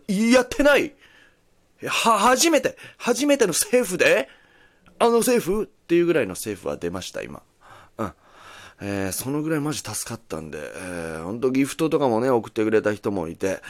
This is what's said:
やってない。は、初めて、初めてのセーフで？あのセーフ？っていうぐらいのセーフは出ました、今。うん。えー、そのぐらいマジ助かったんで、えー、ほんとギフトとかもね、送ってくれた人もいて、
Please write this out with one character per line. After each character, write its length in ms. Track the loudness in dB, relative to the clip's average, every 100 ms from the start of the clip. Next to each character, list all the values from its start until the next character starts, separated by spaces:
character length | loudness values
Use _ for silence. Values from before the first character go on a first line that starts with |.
| 0
や 320 | 0 4 4
っ 60 | 4
て 140 | 2
な 120 | 4 4
い。 180 | 2 -6 -20 _ _ _ _ _ _ _ -6
は、 320 | -2 2 4
初 300 | 4 4 4
め 100 | 2
て、 180 | 0 -4 -14 -6
初 280 | -2 0 2
め 120 | 4
て 100 | 2
の 60 |
セ 300 | 0 0 0
ー 20 | 0
フ 120 | 2
で？ 300 | 4 4 0 -10 _ _ _ _ _ 0
あ 80 | 2
の 160 | 4
セ 140 | 4 2
ー 20 |
フ？ 240 | 2 -2
っ 20 | -4
て 300 | _ 0 2
い 60 |
う 40 | 4
ぐ 60 |
ら 120 | 2
い 40 | 0
の 80 | -4
セ 180 | -8
ー 20 | -8
フ 100 | -6
は 80 | -6
出 140 | -6
ま 120 | -6
し 120 | -8
た、 80 | -10
今。 200 | -12 -14 -20 _ -20 -20 -16 -8
う 40 |
ん。 100 | -8 -8 _ -20 -20 -20 -20 -14
え 260 | -6 -4 -4
ー、 20 |
そ 180 | -4 -4
の 100 | -4
ぐ 80 | -2
ら 60 | -2
い 40 |
マ 100 | -4
ジ 80 | -6
助 300 | -8 -10 -10
か 60 | -12
っ 40 |
た 200 | -10 -10
ん 120 | -10
で、 60 | -10
え 580 | -12 -12 -10 -8 -8 -8
ー、 40 |
ほ 80 | -8
ん 80 | -4
と 120 | -2
ギ 120 | 0
フ 140 | 0 -2
ト 120 | -2
と 100 | 0
か 100 | 2
も 100 | 2
ね、 100 | 2
送 200 | 0 -2
っ 20 |
て 140 | -2 2
く 60 |
れ 100 | 2
た 120 | 2
人 180 | -2 -4
も 180 | -4 -4
い 80 | -4
て、 240 | -4 -4 -8